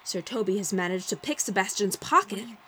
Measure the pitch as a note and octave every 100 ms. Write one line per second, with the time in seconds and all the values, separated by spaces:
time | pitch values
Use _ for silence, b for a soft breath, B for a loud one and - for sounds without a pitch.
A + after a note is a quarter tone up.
0 | - F#3+ - A#3+ G3 G3 F#3+ F#3+ F3+ F#3
1 | F#3 F#3 - D4 - G3 F#3+ - G3+ -
2 | - E4 G4+ G3 A#3 A3